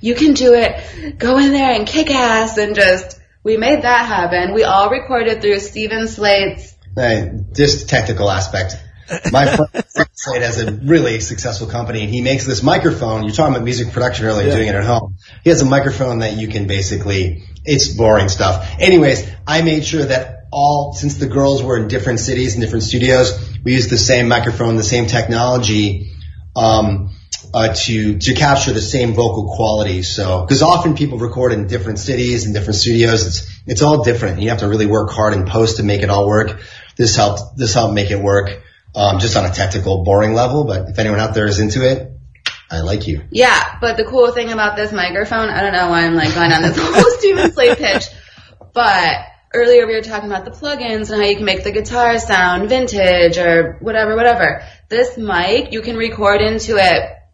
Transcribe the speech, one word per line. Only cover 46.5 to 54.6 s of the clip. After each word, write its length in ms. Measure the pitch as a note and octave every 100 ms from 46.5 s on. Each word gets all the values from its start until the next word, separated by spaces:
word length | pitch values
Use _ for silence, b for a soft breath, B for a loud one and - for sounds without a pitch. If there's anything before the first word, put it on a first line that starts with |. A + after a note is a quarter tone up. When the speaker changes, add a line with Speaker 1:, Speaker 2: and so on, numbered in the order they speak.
Speaker 1:
on 100 | E3
this 160 | E3 -
<laughs> 20 |
whole 240 | D#4+ - - -
Steven 340 | G4+ F#4+ F#4
Slate 280 | - B3 B3
pitch, 260 | G#3 C#4+ - B B B B B -
but 440 | - A#3 F#3+ E3+ - - - _
earlier 320 | - A#3+ B3 A3+
we 60 | A3
were 60 |
talking 280 | A3 G#3+ G#3
about 160 | G3 F#3
the 60 |
plugins 600 | - D4 C#4+ A#3+ A3 G#3
and 100 | G#3+
how 60 | G3+
you 80 | G3+
can 100 | G#3
make 180 | F#3+
the 80 | G3+
guitar 460 | G#3 G#3+ A#3+ A#3+ A#3
sound 500 | A3+ G3 F3+ F3+ G#3
vintage 680 | B3+ B3 G3+ F#3 F3+ E3+ E3+
or 400 | F3 E3+ E3 -
whatever, 340 | A3 A3 G#3+ A3
whatever. 480 | A#3+ A#3+ D#3+ C3+